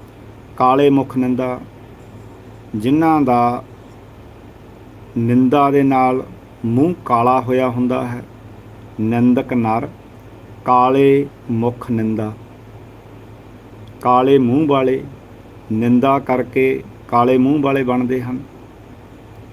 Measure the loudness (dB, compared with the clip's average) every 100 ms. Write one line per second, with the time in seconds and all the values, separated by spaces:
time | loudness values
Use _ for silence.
0 | -20 -20 -20 -20 -16 -2 2 4 4 2
1 | 0 -4 -2 -2 -4 -8 -12 -20 -20 -20
2 | -20 -20 -20 -20 -20 -20 -12 -6 0 2
3 | 2 2 2 2 0 -2 -10 -20 -20 -20
4 | -20 -20 -20 -20 -20 -20 -20 -20 -20 -20
5 | -12 -6 0 2 2 2 2 2 2 2
6 | 0 -2 -6 -16 -20 -10 -4 0 0 -2
7 | -2 0 2 0 0 -2 -2 -2 -2 -4
8 | -6 -10 -16 -20 -20 -20 -20 -20 -18 -6
9 | -4 0 2 2 0 -4 -2 -4 -6 -12
10 | -20 -20 -20 -20 -20 -8 0 2 4 4
11 | 4 2 0 -8 -6 -4 -2 -4 -6 -4
12 | -2 -4 -6 -10 -18 -20 -20 -20 -20 -20
13 | -20 -20 -20 -20 -20 -20 -20 -20 -20 -6
14 | 0 2 4 4 4 2 2 0 0 -2
15 | -6 -18 -20 -20 -20 -20 -8 -4 2 2
16 | 2 0 0 -4 -2 -2 0 -2 -8 -20
17 | -4 0 2 4 2 0 0 -2 -2 -2
18 | -2 -4 -6 -10 -12 -20 -20 -20 -20 -20
19 | -20 -20 -20 -20 -20